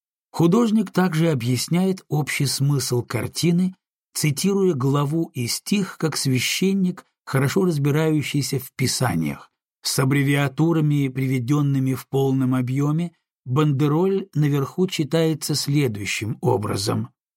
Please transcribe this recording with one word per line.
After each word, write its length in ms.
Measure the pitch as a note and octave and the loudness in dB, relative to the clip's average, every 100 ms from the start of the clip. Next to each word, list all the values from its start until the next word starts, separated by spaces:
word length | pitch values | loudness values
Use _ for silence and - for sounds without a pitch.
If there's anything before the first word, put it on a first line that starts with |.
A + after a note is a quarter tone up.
| _ _ _ | _ _ _
Художник 600 | - E3+ A3 A#3 A3 F#3+ | 2 4 4 4 2 0
также 400 | - F#3 D#3 E3 | 0 0 2 2
объясняет 720 | C3+ A#2+ B2 - E3+ F#3+ F#3+ - | 0 0 -2 0 0 0 -2 -4
общий 380 | D3+ D3 - C#3 | -4 -2 -2 -2
смысл 560 | - C#3 C#3 - A#2+ | 0 0 0 0 -2
картины, 720 | - - - - E3+ E3+ F#3 - _ _ _ | -2 -4 -6 -2 0 2 0 -4 _ _ _
цитируя 600 | - D3+ - F#3+ G3 F#3 | -4 -2 0 0 2 2
главу 580 | C#3+ C3+ C#3+ C#3+ E3 E3 | 2 0 0 0 -2 -4
и 140 | C3+ A#2 | -6 -6
стих 500 | - - G3+ F#3 - | -6 -2 -2 -2 -4
как 180 | D#3 - | -4 -2
священник, 920 | C#3 B2+ - - F#3+ G3 F3+ F3+ - _ - | 0 0 0 0 0 2 0 -4 -12 _ -4
хорошо 400 | C3+ A#2 G3 F3+ | 0 0 2 2
разбирающийся 960 | D3 C#3+ D3+ D#3+ D3+ B2+ D3+ - C3+ | 2 0 2 2 0 0 -2 -2 -4
в 120 | - - | -6 -4
Писаниях. 760 | B2+ - B2 E2 D2+ C#2 - _ _ _ | -2 0 0 0 -4 -6 -14 _ _ _
С 160 | - - | -4 -2
аббревиатурами, 1080 | C3+ C#3+ C#3 C#3+ C#3+ C#3 E3 D#3+ D3+ C#3+ C3+ | 0 2 2 2 0 0 2 2 2 2 0
приведёнными 840 | B2+ C3+ C3 A#2 D3 C#3+ C#3 C3 | -2 -2 -2 0 2 2 0 0
в 140 | B2 - | -2 -2
полном 460 | C3+ C3+ C3 B2+ | 0 2 2 2
объёме, 600 | B2+ B2 C3+ D3 D#3+ E3+ - _ _ B2 | 0 0 -2 0 -2 -4 -10 _ _ -2
бандероль 800 | C3 D3+ C3 D3 D#3 F#3+ G3 - D3 | 2 2 2 2 2 2 0 -2 0
наверху 520 | D3+ C#3+ C3+ - F#3 | 2 2 -2 0 0
читается 680 | - C3+ E3 D#3+ D#3 - D3 | 0 0 2 2 0 -4 -4
следующим 840 | - D3 C3 G#2 F#2+ - G#2+ - | 0 0 0 -2 -6 -6 -6 -2
образом. 680 | B2 G#2+ G#2 G2+ G#2+ A2 A#2 _ _ | 0 0 -2 -4 -2 -4 -6 _ _